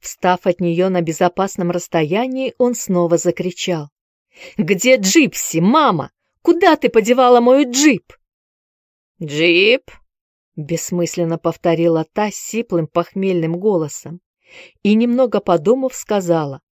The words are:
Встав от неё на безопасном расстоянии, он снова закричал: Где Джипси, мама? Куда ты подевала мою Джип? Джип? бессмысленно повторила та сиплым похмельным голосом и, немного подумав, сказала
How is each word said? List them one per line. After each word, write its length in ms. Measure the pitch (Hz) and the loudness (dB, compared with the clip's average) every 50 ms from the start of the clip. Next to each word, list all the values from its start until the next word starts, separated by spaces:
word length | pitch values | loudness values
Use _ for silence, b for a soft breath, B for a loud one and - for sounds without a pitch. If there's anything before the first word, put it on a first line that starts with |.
Встав 380 | _ - - _ - 190 180 180 _ | _ -18 -18 _ 0 0 0 0 _
от 120 | 196 175 _ | -2 -2 _
неё 300 | 180 175 170 165 180 190 | -2 -2 0 0 0 0
на 120 | 185 180 | 0 -2
безопасном 680 | 170 160 160 - 190 175 175 - 190 196 - - 180 170 | -2 -2 -2 0 -2 -2 0 -2 -6 -6 -4 -6 -4 -4
расстоянии, 840 | 175 175 - - - 170 160 147 170 202 240 262 254 262 262 262 - | -4 -4 -8 -4 -2 -2 -2 0 -2 -4 -4 -4 -4 -6 -6 -6 -2
он 160 | _ 254 247 247 | _ -2 -2 -2
снова 420 | 226 - - 190 175 175 170 170 | -4 -4 -2 0 0 2 2 0
закричал: 720 | 165 - 175 170 - 175 185 175 - - - 180 160 147 147 _ _ _ _ _ _ _ _ B B B B B | 0 0 0 -2 -2 -4 -8 -8 -8 -6 -6 -6 -6 -6 -10 _ _ _ _ _ _ _ _ B B B B B
Где 400 | B 208 156 202 180 - 247 262 | B -2 -2 0 0 4 4 4
Джипси, 640 | 254 196 190 - 339 294 196 - - - - - 165 | 4 2 2 4 4 2 2 0 -6 -10 -4 -2 0
мама? 500 | 165 190 247 320 311 262 202 156 139 - _ _ _ _ _ _ | 2 2 4 4 2 2 0 -2 -4 -8 _ _ _ _ _ _
Куда 340 | _ - 349 339 370 370 311 | _ 0 2 4 4 2 2
ты 140 | 294 - 240 | 4 0 2
подевала 500 | - 233 220 208 247 247 254 247 247 240 | 2 2 2 2 2 4 4 6 6 6
мою 320 | 240 240 254 277 294 247 | 6 4 4 4 4 0
Джип? 420 | 240 262 294 311 254 175 _ _ - _ _ _ _ _ _ _ _ _ _ _ _ _ _ _ _ _ _ _ _ _ | 0 2 4 4 4 2 _ _ -20 _ _ _ _ _ _ _ _ _ _ _ _ _ _ _ _ _ _ _ _ _
Джип? 680 | 175 151 139 147 165 175 170 175 190 208 240 269 _ - - - _ _ _ _ _ _ _ _ _ _ _ | -12 -8 -4 0 2 2 4 4 4 4 2 2 _ -8 -20 -20 _ _ _ _ _ _ _ _ _ _ _
бессмысленно 800 | - 151 143 165 165 - - - 175 175 165 - - 175 165 165 | -14 -10 -8 -6 -8 -6 -6 -4 -4 -4 -4 -2 -4 -4 -2 -4
повторила 680 | 165 _ 165 165 - _ 180 165 160 170 170 165 160 160 | -2 _ -4 -6 -2 _ -2 0 2 2 2 2 0 -2
та 280 | _ _ - 208 214 | _ _ -4 -4 -4
сиплым 560 | 196 - - - - 220 233 _ - 170 160 | -6 -10 -14 -8 -6 -6 -6 _ -4 -4 -4
похмельным 720 | 147 _ 170 170 - _ 190 190 190 185 175 160 160 165 | -2 _ -4 -4 -4 _ -6 -4 -2 -2 -2 -2 -4 -4
голосом 640 | 175 185 220 202 175 160 147 - - - - 160 175 _ _ _ B B B B B B B B B _ | -2 -2 -2 0 0 -2 -4 -10 -14 -16 -16 -18 -20 _ _ _ B B B B B B B B B _
и, 120 | 202 208 | 0 2
немного 440 | 220 233 240 240 247 262 247 - 208 | 2 2 0 2 0 0 0 0 -2
подумав, 540 | 196 - 180 170 151 180 233 269 262 262 - | 0 0 -2 0 2 0 0 0 0 -6 -8
сказала 680 | - - - 214 202 185 170 170 165 156 139 135 135 _ _ | -8 -8 -4 -4 -4 0 0 0 0 -2 -4 -8 -12 _ _